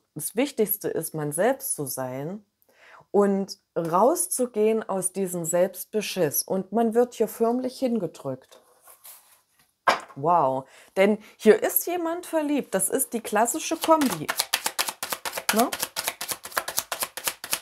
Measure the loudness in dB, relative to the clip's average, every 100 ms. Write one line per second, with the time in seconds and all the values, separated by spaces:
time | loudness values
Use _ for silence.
0 | _ -10 -6 -2 -2 0 -2 -2 -4 -4
1 | -4 -6 -4 0 0 0 -4 -6 -6 -6
2 | -6 -6 -8 -10 _ _ _ _ -20 -20
3 | _ 2 4 2 -2 -10 _ -4 0 4
4 | 4 4 -2 -2 -2 2 2 2 -2 -4
5 | -4 -2 -4 -2 0 2 2 -2 -6 -4
6 | -2 0 0 0 -2 -4 0 0 2 2
7 | 2 0 -2 0 0 0 -4 -2 -2 -2
8 | -4 -8 -8 -8 -12 -20 _ _ -20 -20
9 | -20 -20 _ _ _ _ _ _ 0 0
10 | -2 -4 4 4 4 0 -6 -20 -4 4
11 | 4 4 -4 2 6 6 6 -2 -2 -2
12 | -2 -4 -2 -2 0 -2 0 -2 0 0
13 | -2 -4 -2 0 2 0 -4 -2 4 4
14 | 4 0 -6 -6 -4 -2 -4 -4 -6 -6
15 | -8 -8 -8 -8 -2 2 2 0 -8 -6
16 | -8 -8 -10 -10 -6 -8 -4 -6 -6 -8
17 | -8 -6 -8 -8 -6 -6